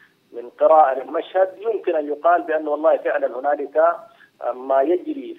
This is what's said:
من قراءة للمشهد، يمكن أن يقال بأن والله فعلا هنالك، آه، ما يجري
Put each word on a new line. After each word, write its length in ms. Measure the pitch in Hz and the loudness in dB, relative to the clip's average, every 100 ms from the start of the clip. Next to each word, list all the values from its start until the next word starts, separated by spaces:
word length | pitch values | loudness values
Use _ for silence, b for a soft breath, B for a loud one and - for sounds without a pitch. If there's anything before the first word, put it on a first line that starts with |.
| b b _ | b b _
من 180 | 117 120 | -16 -14
قراءة 480 | - 151 156 147 131 | 0 4 6 6 2
للمشهد، 500 | 131 160 - 185 190 185 | -4 -8 -4 0 0 -2
يمكن 360 | 220 202 - 160 | -6 -4 -2 -4
أن 100 | 147 | -4
يقال 360 | 147 165 175 | -2 2 2
بأن 260 | 160 156 151 | 2 -4 -2
والله 280 | 147 160 147 | 0 2 2
فعلا 420 | 170 143 135 120 | 0 -2 -4 -4
هنالك، 380 | 143 147 139 151 | -4 -4 -2 2
آه، 760 | 165 - - _ _ - - | 2 0 -8 _ _ -10 -8
ما 300 | 123 131 135 | -8 -2 0
يجري 520 | 139 180 151 139 120 | 2 0 -4 -10 -12